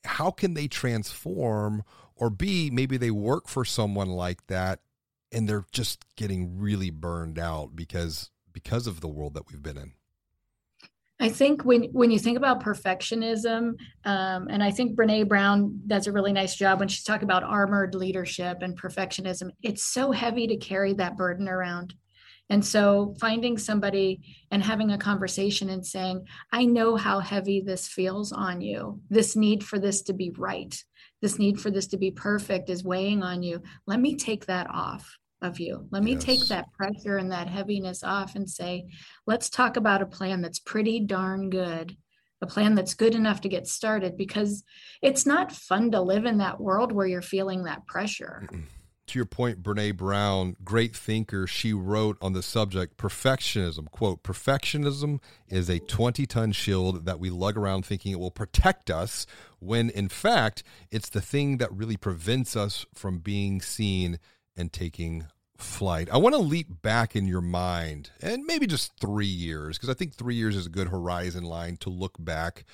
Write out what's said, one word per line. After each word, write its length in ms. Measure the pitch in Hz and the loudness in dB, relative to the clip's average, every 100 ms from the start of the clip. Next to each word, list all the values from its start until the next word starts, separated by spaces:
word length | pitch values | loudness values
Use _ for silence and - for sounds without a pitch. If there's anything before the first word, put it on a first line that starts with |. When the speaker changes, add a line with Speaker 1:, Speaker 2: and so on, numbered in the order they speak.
Speaker 1:
How 260 | - - 160 | -6 0 0
can 220 | 185 196 | 2 0
they 160 | 160 147 | 0 -2
transform? 1160 | - 127 113 104 - 156 180 127 107 104 107 104 - - _ | -2 0 0 -2 -8 -8 -2 0 2 0 -2 -6 -14 -20 _
Or 120 | 117 | -2
B, 400 | 98 190 185 156 | 0 0 2 2
maybe 280 | 123 131 131 | 2 0 2
they 120 | 120 | 0
work 380 | 107 104 151 - | 0 2 0 0
for 160 | - | -4
someone 460 | 120 - 107 101 95 | -2 0 0 0 -2
like 360 | 90 90 90 _ | -2 -2 -4 _
that 320 | 92 92 92 _ _ _ _ _ | -2 -2 -4 _ _ _ _ _
and 160 | 117 107 | -2 0
they're 180 | 107 95 | 0 -2
just 320 | - 113 - - - | -4 -4 -6 -12 -8
getting 420 | 104 95 87 90 | -4 -2 -2 -2
really 320 | 104 104 95 | 0 0 0
burned 480 | 78 87 85 82 80 | -4 -6 -4 -4 -4
out 360 | 82 80 71 | -4 -4 -6
because, 560 | 78 85 87 85 78 - _ _ | -10 -8 -4 -4 -6 -12 _ _
because 340 | - - 117 120 | -18 -4 -4 -2
of 140 | 85 | -6
the 80 | 78 | -8
world 240 | 73 73 | -6 -8
that 140 | 73 - | -8 -14
we've 140 | 76 | -14
been 160 | 73 69 | -12 -12
in. 140 | 69 - _ _ _ _ _ _ _ _ - _ _ _ | -14 -20 _ _ _ _ _ _ _ _ -20 _ _ _
Speaker 2:
I 80 | 226 | -2
think 340 | 226 277 294 | 4 4 4
when, 200 | 247 240 233 | 6 6 6
when 260 | 254 240 | 4 6
you 60 | 220 | 6
think 160 | 226 240 | 4 2
about 260 | 277 254 | 2 2
perfectionism, 1120 | 208 202 196 185 - 226 226 226 226 226 233 233 - _ | 0 -2 -2 -2 -2 -4 -2 0 0 0 -2 -4 -12 _
um, 420 | 214 196 190 185 185 | -2 0 0 -2 -2
and 140 | 208 | 2
I 80 | 202 | 2
think 260 | 196 247 214 | 2 0 4
Brene 300 | 220 214 208 | 4 6 4
Brown 540 | 202 202 202 202 - | 6 6 6 4 0
does 220 | 208 202 202 | 0 0 2
a 60 | |
really 200 | 202 196 | 2 2
nice 220 | 196 190 | 2 0
job 240 | - 196 190 | 2 4 4
when 80 | 196 | 2
she's 160 | - | -2
talking 220 | - 214 | -2 0
about 180 | 208 185 | 4 2
armored 540 | - 208 196 202 190 190 | 4 2 4 4 2 0
leadership 640 | 185 185 175 - 180 180 | -2 -2 -4 -4 -4 -4
and 200 | 185 180 | -6 -6
perfectionism. 720 | 185 190 190 - 190 180 185 - | -8 -4 -4 -4 -6 -6 -8 -6
It's 220 | 233 208 | -6 -4
so 300 | - 254 269 | -2 0 2
heavy 340 | 233 240 233 226 | 2 0 0 0
to 100 | 220 | -2
carry 360 | - 196 196 | -2 0 2
that 240 | 196 180 185 | 2 0 0
burden 320 | 185 175 196 | -2 0 -2
around. 460 | 185 180 175 180 - _ _ - - _ | -2 -2 -4 -8 -16 _ _ -20 -20 _
And 140 | 208 | 4
so 520 | 202 214 202 202 202 - | 4 6 6 6 4 0
finding 380 | 226 226 240 226 | 0 0 0 0
somebody 640 | - 208 202 196 190 190 - - _ | 0 0 2 2 2 0 -8 -20 _
and 100 | 202 | 0
having 300 | 196 220 214 | 2 2 2
a 40 | 202 | 2
conversation 760 | 202 202 190 - 196 202 196 | 2 0 0 0 0 0 -2
and 140 | 190 | -6
saying, 400 | 185 190 185 185 190 - - | -6 -4 -4 -4 -8 -18 -4
"I 140 | 233 247 | 2 6
know 280 | 240 226 | 6 6
how 240 | 220 202 196 | 4 2 0
heavy 440 | 180 202 190 196 | 0 -2 2 0
this 260 | 196 185 - | 0 -6 -6
feels 420 | - 185 190 208 | -2 -2 -2 -6
on 300 | 202 190 180 | -4 -4 -4
you. 400 | 208 - - 202 - | -4 -6 -6 -10 2
This 240 | 208 214 | 4 4
need 300 | 220 208 208 | 4 4 4
for 160 | - 208 | 0 -2
this 220 | 202 196 | 0 0
to 100 | - | -2
be 180 | 190 180 - | -4 -4 -4
right, 340 | 185 185 - - - _ - _ | -4 -4 -8 -12 -16 _ -20 _
this 160 | 208 202 | -2 2
need 240 | 202 202 | 2 2
for 120 | 214 | 0
this 160 | 196 196 | -2 -2
to 80 | 190 | -2
be 160 | 190 | -2
perfect 580 | 190 202 208 208 190 185 | -2 -2 -2 0 -4 -2
is 140 | 180 | -6
weighing 400 | 185 185 196 208 | -2 0 2 0
on 180 | 185 180 | 0 -4
you. 180 | 175 170 - - - | -4 -6 -10 -16 -2
Let 100 | 208 | 2
me 160 | 262 | 2
take 320 | 294 - 214 - | 2 -4 -4 -2
that 220 | 180 - | -4 -2
off 480 | - - - - - _ _ | -4 -6 -8 -14 -20 _ _
of 200 | 180 180 | -8 -6
you. 260 | 170 - - | -8 -8 -6
Let 100 | 196 | 0
me 140 | 208 262 | 0 0
take 240 | - 254 | 2 2
Speaker 1:
Yes. 80 | - | 2
Speaker 2:
that 240 | 190 - | -2 -6
pressure 440 | _ 196 208 208 196 | _ -4 -4 -2 -2
and 140 | 185 | -2
that 180 | 185 180 | -4 -4
heaviness 540 | 185 196 202 185 180 | -6 -2 -2 -4 -6
off 320 | - 196 190 | -4 -2 -4
and 160 | 202 190 | -6 -8
say, 380 | - 175 180 180 - - - | -6 -6 -6 -8 -18 -20 -12
let's 240 | - 233 - | -2 0 0
talk 280 | - 254 247 | 2 2 4
about 260 | 214 196 | 2 2
a 40 | 196 | 0
plan 340 | - 185 190 | -4 -4 -2
that's 180 | 170 - | -4 -6
pretty 400 | - 220 214 226 | -4 0 0 0
darn 500 | 208 190 185 190 196 | 0 0 0 -2 -2
good, 480 | 185 180 165 165 - _ _ _ _ | -2 -2 -4 -8 -14 _ _ _ _
a 60 | - | -6
plan 280 | - 208 | 2 6
that's 200 | 214 190 | 6 2
good 200 | - 226 | 4 4
enough 280 | 226 220 196 | 6 2 2
to 60 | 196 | 0
get 200 | 185 - | -2 -4
started," 480 | - 220 214 185 180 | -4 0 0 0 -4
because 480 | 196 214 208 208 - - - - | -4 0 0 -2 -8 -20 -20 2
it's 260 | 277 262 - | 2 4 4
not 260 | 311 370 | 4 2
fun 400 | - - 190 233 | -6 0 2 4
to 80 | 214 | 4
live 240 | 180 196 | 4 2
in 140 | 233 214 | 4 2
that 220 | 196 - | 2 -2
world 320 | 208 190 240 | 0 2 2
where 140 | 208 190 | 2 0
you're 160 | 180 | 0
feeling 420 | 180 190 190 185 | -2 -2 0 -2
that 220 | 175 143 - | -6 -8 -6
pressure. 640 | 170 208 - - - - | -4 -4 -6 -10 -12 -12
Speaker 1:
Mm-mm. 140 | - 78 - - _ - | -12 -12 -16 -20 _ -6
To 120 | 127 | -2
your 80 | 113 | -2
point, 360 | - 123 95 | 0 0 0
Brene 340 | 92 104 104 95 | -2 0 0 0
Brown, 600 | 95 101 101 95 92 87 | 0 2 4 2 0 -4
great 300 | 92 113 113 | -2 2 2
thinker, 520 | 113 - 110 107 98 90 | -2 -4 -2 -2 -2 -4
she 260 | - 117 | -2 0
wrote 460 | 104 92 107 107 98 | 0 0 2 2 0
on 140 | 95 | -2
the 80 | 92 | -2
subject, 560 | 87 113 104 95 90 _ | -2 0 0 0 -4 _
"Perfectionism," 920 | 104 - 131 131 - 110 87 78 76 | -6 0 2 2 0 0 -2 -4 -10
quote, 320 | - 110 90 | -2 -2 -2
"Perfectionism 960 | - 98 - 135 - 147 143 139 147 143 - - _ | -6 -4 0 2 2 0 0 0 -2 -4 -6 -20 _
is 220 | 95 87 | -2 2
a 80 | 87 | 0
twenty-ton 720 | - - 117 120 139 120 113 | 0 2 2 2 0 0 0
shield 560 | 101 - 95 92 90 85 | 0 0 2 2 0 -4
that 140 | 85 | -4
we 100 | 92 | -4
lug 260 | 90 95 107 | -2 -2 0
around 300 | 101 95 92 | 0 -2 -2
thinking 240 | 98 101 | -4 -4
it 80 | 92 | -4
will 140 | 90 | -6
protect 580 | - 110 - 185 190 - | -6 -2 4 4 4 -2
us, 340 | 82 92 - - - - _ | -2 -2 -6 -10 -14 -20 _
when 280 | 90 117 117 | -2 0 2
in 180 | 104 98 | 0 -2
fact, 560 | - 208 226 110 - - - - | 0 2 4 2 -2 -18 -20 -6
it's 180 | 110 - | -6 -2
the 140 | 104 | -4
thing 360 | - 143 143 131 | -2 0 2 2
that 140 | 117 | 0
really 240 | 95 110 104 | -2 -4 -2
prevents 600 | - 87 82 127 123 113 | -2 -4 0 0 0 0
us 280 | 101 - - | -2 -4 -10
from 280 | - 98 90 | -8 -6 -6
being 420 | 82 101 101 95 | -4 -2 0 -2
seen 560 | - - 107 95 90 85 _ _ _ | -4 -2 0 2 0 -2 _ _ _
and 200 | - 85 | -8 -6
taking 500 | - 87 - 85 82 78 _ _ _ | -4 -8 -6 -6 -6 -10 _ _ _
flight." 540 | - - 98 82 87 | -12 -4 -2 0 2
I 80 | 120 | 4
wanna 180 | 214 294 | 6 4
leap 460 | 165 165 160 87 | 2 0 -4 -4
back 340 | 110 113 113 110 | 0 2 2 0
in 100 | 95 | 0
your 140 | 92 | 0
mind, 720 | 87 87 90 87 82 76 73 _ | 0 0 0 -2 -4 -8 -14 _
and 240 | - 240 | -6 -4
maybe 220 | 302 330 262 | -2 -2 0
just 260 | 147 - _ | -2 -4 _
three 240 | - 101 | -4 -2
years, 540 | 101 90 85 78 76 - | -2 -2 -4 -6 -6 -8
'cause 100 | 123 | -6
I 60 | |
think 220 | 127 175 - | -4 -6 -6
three 180 | 123 | -6
years 200 | 117 110 | -2 0
is 120 | 98 87 | -2 -4
a 40 | |
good 180 | 85 90 | -4 -2
horizon 560 | 92 87 87 90 87 | -2 -2 -2 -4 -6
line 340 | 85 82 85 87 | -8 -8 -8 -8
to 100 | - | -8
look 280 | 92 95 - | -6 -8 -8
back. 480 | 85 80 82 - - | -6 -4 -4 -6 -20